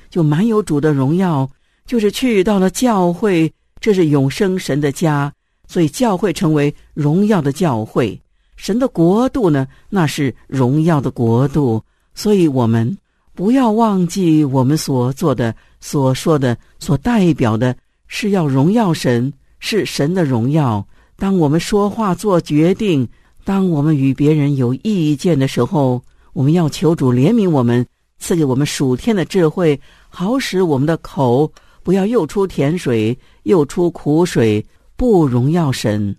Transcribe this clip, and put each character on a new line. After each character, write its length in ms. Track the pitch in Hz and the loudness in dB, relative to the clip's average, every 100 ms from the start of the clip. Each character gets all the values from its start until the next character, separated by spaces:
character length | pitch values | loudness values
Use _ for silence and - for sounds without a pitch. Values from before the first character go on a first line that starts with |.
| - | -8
就 120 | 185 | -2
满 240 | 156 147 226 | 0 2 0
有 160 | 214 | 0
主 200 | - 147 | 0 -2
的 120 | 151 | 0
荣 220 | 143 131 175 | 0 0 0
耀。 340 | 190 147 135 - _ _ - | 0 -2 -4 -8 _ _ -6
就 140 | 240 | -2
是 120 | 208 | -2
去 320 | - 262 208 | 0 0 2
到 160 | 185 202 | 2 2
了 100 | 185 | 0
教 440 | - 254 208 175 | 0 0 2 0
会， 380 | 175 214 175 160 - _ - | 0 0 0 0 -4 _ -6
这 140 | 220 | 0
是 140 | 185 160 | 2 2
永 220 | 143 135 | 2 0
生 280 | - 202 185 | 0 -2 -2
神 240 | - 143 | -4 -2
的 100 | 147 | -2
家， 400 | 139 165 147 143 - _ _ - | -2 -2 0 -4 -8 _ _ -8
所 140 | - | -2
以 60 | 156 | -2
教 300 | - 247 180 | 0 -2 0
会 160 | 208 | -2
成 200 | 151 156 | -2 0
为 200 | 151 143 - - | 2 0 -2 -14
荣 320 | - 147 165 208 | -4 0 2 2
耀 160 | 214 | 2
的 100 | 139 | 0
教 340 | 135 175 113 107 | -2 -2 -2 -2
会。 340 | 170 117 - _ _ _ - | -2 -2 -4 _ _ _ -14
神 200 | - 233 | -6 -2
的 100 | 254 | -2
国 420 | - 165 208 262 | 2 2 2 0
度 200 | 277 196 | 0 0
呢， 180 | 143 135 - _ | 0 -2 -10 _
那 160 | 202 151 | -2 -2
是 300 | - 139 - - | -2 -4 -6 -8
荣 360 | 135 123 147 | -2 0 2
耀 160 | 160 156 | 2 2
的 100 | 131 | 0
国 380 | - 117 113 139 | -2 0 2 2
度。 340 | 147 135 110 - _ _ | 0 0 -2 -6 _ _
所 200 | - 202 | -6 0
以 140 | 208 165 | 2 2
我 200 | 131 117 | 2 2
们 300 | 113 113 196 _ _ _ | 2 0 -4 _ _ _
不 180 | - 185 | -6 0
要 200 | 262 247 | 2 2
忘 340 | 214 226 190 175 | 2 0 0 -2
记 380 | 196 175 156 | 0 2 2
我 200 | 147 131 | 2 2
们 120 | 127 156 | 2 0
所 380 | - 131 123 | 0 -2 -2
做 200 | 135 165 | -2 -2
的、 220 | 127 117 110 _ _ | 0 -2 -4 _ _
所 340 | - 147 131 | -8 -2 0
说 240 | 131 180 151 | 0 0 0
的、 200 | 131 117 _ _ | 0 -2 _ _
所 180 | - 135 | -4 -2
代 360 | 240 240 175 127 | 0 2 2 2
表 200 | 123 110 | 0 0
的 180 | 123 123 _ _ _ | -2 -4 _ _ _
是 240 | - 208 | -8 -2
要 140 | 196 151 | 0 0
荣 260 | 135 147 | 2 2
耀 220 | 226 208 | 2 0
神， 380 | 156 143 120 127 - _ _ | 0 0 0 -2 -8 _ _
是 260 | - 214 127 | -6 -4 -4
神 280 | - 143 | -4 -2
的 120 | 185 151 | 0 0
荣 260 | 123 120 | 0 0
耀。 340 | 156 135 107 98 - _ _ | 0 0 -2 -6 -16 _ _
当 220 | 196 190 | -2 0
我 100 | 147 | 2
们 120 | 160 | 0
说 300 | - 208 202 | 0 0 0
话、 240 | 202 214 | -2 -4
做 280 | 175 214 175 | -2 0 0
决 320 | - 151 160 | 0 0 2
定， 340 | 196 220 151 117 - _ _ - | 0 0 -2 -2 -8 _ _ -4
当 220 | 196 190 | -2 0
我 120 | 156 | 0
们 140 | 147 151 | 0 2
与 180 | 135 | 0
别 200 | 131 147 | 2 2
人 240 | 156 143 139 | 2 0 0
有 160 | 120 131 | 0 -2
意 320 | 220 202 151 147 | -2 0 0 0
见 240 | 185 147 | 0 0
的 80 | 135 | 0
时 160 | - | 0
候， 380 | 120 170 135 123 - _ _ | 0 0 0 -2 -6 _ _
我 100 | - | -2
们 80 | 135 | 2
要 160 | 170 156 | 2 0
求 260 | - 151 | 0 0
主 200 | 170 131 | 2 0
怜 180 | 123 143 | 2 2
悯 180 | 233 190 | 2 2
我 140 | 147 | 2
们， 220 | 120 120 123 _ _ _ | 2 0 -2 _ _ _
赐 160 | - 180 | -4 0
给 80 | |
我 100 | 143 | 0
们 140 | 127 143 | 0 -2
属 280 | - 139 127 | -2 -2 -2
天 200 | - 214 | -2 -2
的 80 | |
智 240 | - 196 160 | -2 0 0
慧， 320 | 175 170 139 - - _ | 2 0 0 -6 -20 _
好 280 | - 180 269 | -8 -4 -4
使 240 | - 185 | -2 -2
我 160 | 180 135 | 0 0
们 80 | 151 | 0
的 120 | 160 | -2
口 520 | - - 131 123 151 - _ _ | -6 -2 0 2 0 -4 _ _
不 120 | - | -2
要 120 | 190 196 | 0 0
又 220 | 240 156 | 0 -2
出 180 | 208 196 | -2 -4
甜 320 | - 143 180 | -2 -2 -2
水， 400 | 147 113 107 127 _ _ | -2 0 0 -4 _ _
又 220 | - 196 143 | 0 2 2
出 240 | - 175 | 0 -2
苦 340 | - - 151 175 | -2 -2 0 2
水， 380 | 165 113 107 - _ _ - | 2 2 0 -4 _ _ -4
不 280 | 254 196 147 | 2 4 4
荣 240 | 120 127 | 2 0
耀 220 | 175 151 | 0 0
神。 420 | 123 123 104 101 | -2 -2 -2 -4